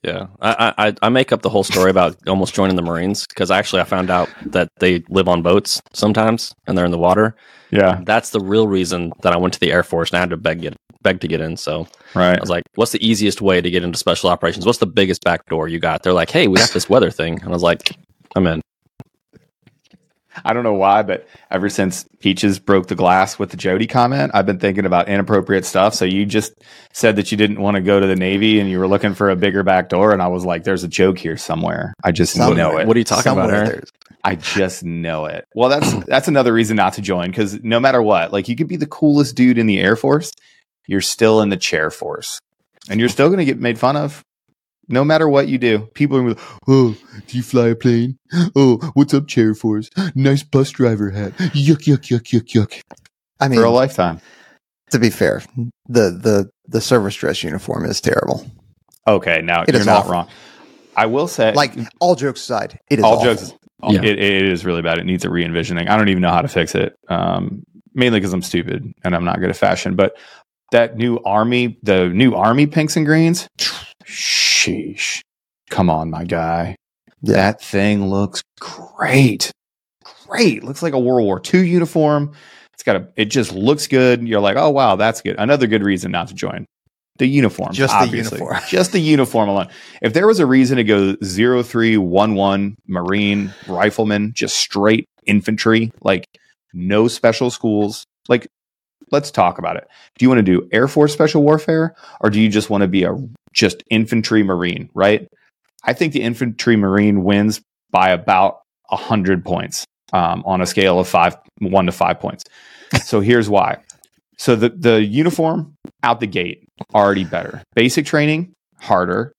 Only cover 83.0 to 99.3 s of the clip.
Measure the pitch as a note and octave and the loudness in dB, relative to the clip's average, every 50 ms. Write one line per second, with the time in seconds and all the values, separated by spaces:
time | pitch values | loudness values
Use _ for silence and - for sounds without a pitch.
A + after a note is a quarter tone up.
83 | F2+ - _ - G#2+ G#2+ - C3+ A2 - E2+ F#2+ G2+ B2 D3+ D3 - - C3+ C3 | -4 -8 _ -4 -2 0 0 -2 -2 -2 -4 -2 2 2 2 0 0 0 2 4
84 | B2+ B2+ B2 A#2+ A#2 A#2 A2 G2+ G2+ G2+ G2 C3+ D#3+ D#3 C#3+ C#3 C3 A2 F#2+ F#2+ | 4 4 2 2 -2 -2 0 2 2 2 2 2 2 2 2 2 2 2 2 2
85 | G#2 A2+ A2 - - G2 F#2+ - G#2 B2+ C#3+ C#3+ B2+ A2 A2 G#2+ G2 G2+ F#2+ F2+ | 2 0 -2 -2 -8 -8 -4 -4 0 0 2 2 2 2 2 0 2 0 -2 -2
86 | F2+ F#2 F2+ F2 E2+ F2+ - - - G2 - F2 F2 _ _ _ _ _ _ _ | -4 -6 -6 -6 -6 -8 -10 -10 -10 -8 -8 -10 -14 _ _ _ _ _ _ _
87 | _ _ _ _ - C3 C#3 C#3+ B2+ G#2 F3 - F#2+ G2 F#2+ B2+ C#3 C3 A2 G2+ | _ _ _ _ 0 2 2 2 2 2 0 -4 -10 -8 -2 -2 0 2 2 2
88 | F#2+ A#2 A2+ A2+ A2+ A2 - - - - - - - - F3+ F#3 F#3 F3+ - F#3+ | 2 2 0 -6 -6 -6 -8 -8 -8 -8 -8 -8 -6 -2 0 0 0 0 0 -2
89 | D#3+ D#3 D3+ C#3 B2+ A#2+ - A#2 G#2+ G2+ G2 G2 F#2+ - - - - - - - | 2 2 2 2 2 0 0 0 0 0 0 -2 -4 -6 -12 -20 -20 -20 -12 -4
90 | - A#2 A2 D#3+ F#3+ A3 A3 F#3 D#3 B2+ C3 C3 C3 B2 C3+ B2 A2+ G#2 G#2+ G2+ | -4 0 0 2 2 4 4 4 2 4 4 4 4 4 2 0 2 2 2 2
91 | G2 F#2+ G2 - G#2 F#2+ F#2 G2 A2+ B2 B2+ B2 A#2+ A#2+ - A#2 A2+ A2+ A2 G#2+ | 2 2 0 -2 -6 -6 -2 0 2 2 2 0 -2 -2 -2 0 2 2 2 2
92 | F#2+ F2 F2 F#2+ G#2 A2 G#2 F#2+ G2 G2 G2 G2 G2+ G2+ G#2+ _ _ - F#2 F2+ | 0 2 2 2 2 2 0 0 0 0 0 -2 -4 -6 -8 _ _ -8 -6 -6
93 | F2 F2+ G2 G#2 G#2 G2+ G#2 G#2 G2+ F#2+ - - - - F#2 F2 G2+ G#2+ - - | -4 -2 -2 -2 0 0 -2 -2 -4 -6 -10 -16 -12 -8 -2 0 0 0 0 0
94 | A2+ G#2+ G#2 G#2 G#2 G#2+ A#2 - A2 G#2 - - - - - G2+ G2+ G#2+ A2 A2+ | -2 -2 0 -2 -2 -4 -4 -6 -6 -4 -4 -4 -6 -4 -2 0 2 4 2 2
95 | - _ _ _ _ - G2+ G#2 - - A2 G#2 - A2+ A2 A2 A2+ A2+ - _ | 0 _ _ _ _ 0 0 2 2 0 -4 0 2 2 2 2 0 -2 -8 _
96 | - G2+ G2 F2+ F2+ _ _ _ _ _ _ _ _ _ - F2 F2+ F#2 G#2 G#2 | -2 -2 -2 -2 -4 _ _ _ _ _ _ _ _ _ -12 -8 -4 0 2 2
97 | A2+ A#2+ A#2 - - A#2 A2+ - B2+ B2 A#2 - - A2+ G#2 G#2 G#2 G2+ F#2+ - | 2 0 0 0 0 0 0 2 -4 -4 -4 -4 -2 -2 0 0 -2 -2 -6 -12
98 | - _ _ _ _ - B2 A#2 - - _ _ _ _ _ _ _ _ _ _ | -18 _ _ _ _ -2 -2 -2 -2 -8 _ _ _ _ _ _ _ _ _ _
99 | _ _ - C#3+ D3 - | _ _ -2 -2 -2 -2